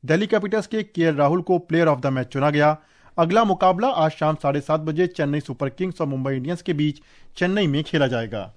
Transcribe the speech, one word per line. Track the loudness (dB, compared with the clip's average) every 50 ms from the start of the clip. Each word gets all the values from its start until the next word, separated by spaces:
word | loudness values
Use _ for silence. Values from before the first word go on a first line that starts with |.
| 0
दिल्ली | 0 0 0 2 2
कैपिटल्स | 0 0 0 0 -2 -2 -4 -2
के | -4 -6 -6
केएल | -4 _ 0 0 0 2
राहुल | 2 2 2 2 0
को | 0 0 0 0
प्लेयर | 0 _ 0 2 4 2
of | 2 2
the | 0 -2
मैच | -2 -2 -4 -4
चुना | -4 0 0 0
गया। | 2 4 4 4 2 0 _ _ _ _ _ -12 -2 0
अगला | 0 2 4 2 4
मुकाबला | 2 2 2 4 2 2 4 0 0
आज | 2 2 0 0
शाम | 0 0 -2 -2 0
साढ़े | 0 -2 -2 -2 -2
सात | -2 0 -2 -2
बजे | 0 -4 -2 0 -2 -2
चेन्नई | 0 -4 -2 -2 -2 -4
सुपर | -4 -6 -6 -6 -6 -6
किंग्स | -4 -4 -6 -6 -4 -4
और | -4 -4
मुंबई | -4 -4 -4 -4 -4
इंडियंस | -4 -4 -6 -8 -6
के | -4 -4 -2
बीच | 0 0 -2 -2 -6 -14 _ -20 -20 -20 -20 -6 -4
चेन्नई | -2 0 0 0 0 0
में | 0 -2 -4
खेला | -2 0 0 0 0
जाएगा। | 0 -4 -4 -6 -8 -10 -10 -10 -16